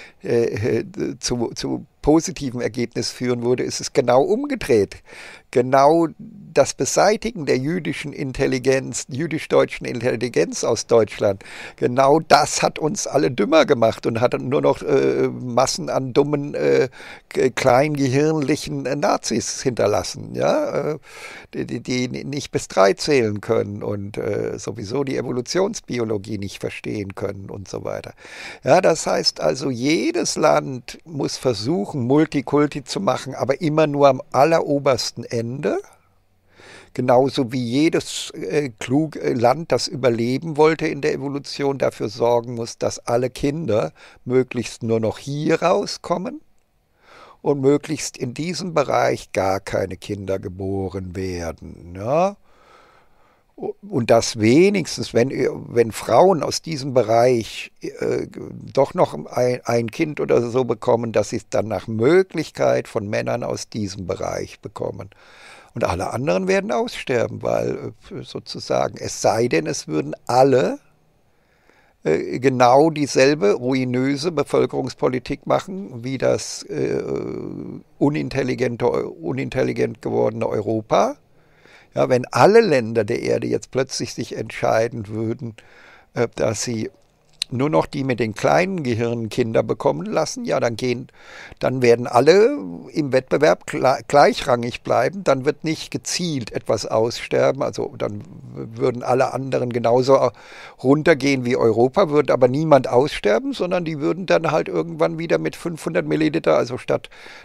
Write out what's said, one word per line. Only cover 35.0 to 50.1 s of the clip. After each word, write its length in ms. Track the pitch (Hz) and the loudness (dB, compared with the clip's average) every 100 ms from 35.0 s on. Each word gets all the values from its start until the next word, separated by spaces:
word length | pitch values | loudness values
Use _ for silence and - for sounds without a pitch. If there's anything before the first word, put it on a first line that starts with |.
| - 120 | -2 -10
Ende. 560 | - 117 117 139 185 370 - _ _ _ _ _ _ _ - - - | -6 -4 -4 -4 -2 -4 -8 _ _ _ _ _ _ _ -20 -20 -12
Genauso 600 | - 127 123 135 - 117 | -4 4 6 6 2 -2
wie 100 | 131 | -2
jedes, 680 | 117 135 165 165 - - - | 0 2 2 2 -4 -10 -10
äh, 380 | 160 185 156 139 110 | -10 -2 -2 -2 -8
klug-, 360 | - 143 156 - | 0 0 0 -4
äh, 160 | 147 | -4
Land, 400 | 127 135 143 165 | 2 2 2 0
das 160 | 127 - | -2 -2
überleben 720 | 127 127 117 120 135 165 147 | 0 0 2 0 -2 -4 4
wollte 300 | 156 160 156 | 4 4 -4
in 120 | 147 | -2
der 140 | 151 | -2
Evolution, 640 | 147 139 143 135 - 139 135 | -2 -4 -8 -8 -4 -2 0
dafür 320 | 131 - 120 | -2 -2 -8
sorgen 460 | 113 120 120 120 117 | 0 2 2 0 -8
muss, 220 | 113 - | -8 -4
dass 220 | 117 - | -4 -4
alle 300 | - 120 127 | -2 0 0
Kinder 640 | - 143 156 131 107 156 _ - - 123 | -2 -4 -2 0 0 -2 _ -20 -16 0
möglichst 580 | 127 123 120 - - | 2 2 -4 -6 -8
nur 160 | 113 113 | -2 0
noch 200 | 110 - | 0 -4
hier 420 | 139 147 160 160 | -8 -4 0 0
rauskommen 800 | 175 202 - - - 180 220 302 _ _ _ _ _ _ _ - - - | 2 0 -2 -10 -4 -4 -4 -12 _ _ _ _ _ _ _ -20 -20 -6
und 200 | - 143 | -2 2
möglichst 560 | 135 147 - 151 - - | 4 2 0 -6 -8 -8
in 160 | 123 | -8
diesem 400 | 123 170 151 185 | -6 -6 -6 -4
Bereich 580 | 160 127 120 127 127 - | -2 0 2 2 0 -4
gar 300 | 104 95 98 | -2 0 -2
keine 340 | - 110 92 92 | -2 -4 -4 -8
Kinder 420 | - | -10